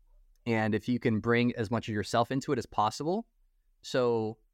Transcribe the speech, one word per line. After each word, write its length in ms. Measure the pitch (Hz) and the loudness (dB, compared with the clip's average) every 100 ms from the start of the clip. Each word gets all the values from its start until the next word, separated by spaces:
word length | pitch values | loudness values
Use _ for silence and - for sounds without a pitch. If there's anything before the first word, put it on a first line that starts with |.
| _ _ _ _ - | _ _ _ _ -2
And 280 | 113 110 | 0 2
if 140 | 107 - | 0 0
you 120 | 120 | 0
can 200 | 127 107 | 2 0
bring 340 | 113 117 120 120 | 2 2 2 0
as 140 | 104 | -2
much 180 | 113 117 | -4 -2
of 60 | |
yourself 360 | 107 98 117 117 | -4 0 0 0
into 220 | 135 - | 0 -2
it 60 | 131 | -2
as 80 | - | -2
possible, 600 | - 107 - 147 196 - _ _ _ _ _ | 0 0 0 -4 -4 -6 _ _ _ _ _
so 560 | - 135 123 117 110 113 _ | -4 0 2 2 -2 -6 _